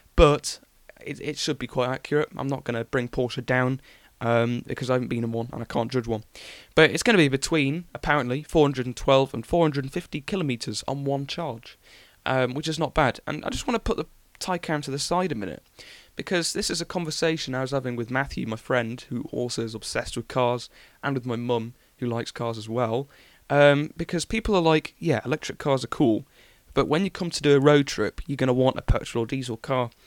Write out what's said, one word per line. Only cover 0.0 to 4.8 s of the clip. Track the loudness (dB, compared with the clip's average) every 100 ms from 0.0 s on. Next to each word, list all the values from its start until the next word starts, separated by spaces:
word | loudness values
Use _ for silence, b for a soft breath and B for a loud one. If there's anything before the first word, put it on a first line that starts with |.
| B
But | 6 6 6 -2 -10 _ _ _ -18
it, | -12 -10
it | -8 -6
should | -4 -4
be | -6
quite | -4 -2
accurate. | -4 -2 -2 -2 -4
I'm | -4
not | -4
gonna | -4 -6
bring | -2 -2 -2
Porsche | -2 -4 -4 -2
down, | 0 2 -2 b b b -6
um, | 0 2 2 -2 -6
because | -6